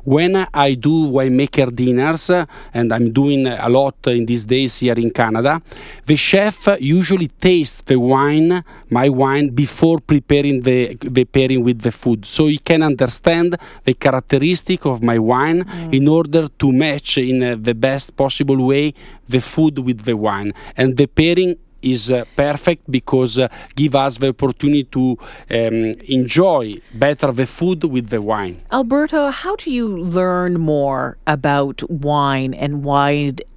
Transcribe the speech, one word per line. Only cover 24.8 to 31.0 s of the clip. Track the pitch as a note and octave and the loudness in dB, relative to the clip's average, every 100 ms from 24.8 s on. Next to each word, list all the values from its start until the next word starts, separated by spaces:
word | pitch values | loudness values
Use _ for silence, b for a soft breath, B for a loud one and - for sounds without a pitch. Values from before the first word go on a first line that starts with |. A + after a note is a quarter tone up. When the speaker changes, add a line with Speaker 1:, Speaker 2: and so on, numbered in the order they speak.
| B2+ - | -2 -2
Speaker 1:
to, | B2+ A#2+ B B B | 0 -2 B B B
um, | A#2 A2+ A2+ A2 - - C3 | -2 0 0 -2 -6 -4 -2
enjoy | A#2+ D3+ F#3 D3+ A2 G2+ - | 0 2 4 2 -2 -10 -14
better | A#2 C#3 D3 C#3+ | -6 -4 -2 -2
the | A#2+ C3 | -2 -4
food | - F3 E3+ E3 | -4 -4 -2 -2
with | B2+ A2+ | -4 -4
the | A#2 | -4
wine. | G#2 G#2+ F#2 F2 - | -4 -4 -6 -10 -6
Speaker 2:
Alberto, | B3+ A#3+ C#4 D4+ D#4 C#4+ | -4 0 -2 0 -2 -2
how | C4 F4+ G#4+ | -4 -8 -8
do | E4+ | -6
you | B3 A3+ | -4 -4
learn | F#3 F3 F3 F#3 F3+ F3+ F3 | -6 -4 -2 0 0 -2 -2
more | D#3 D3 C#3 C3+ | 0 0 0 -2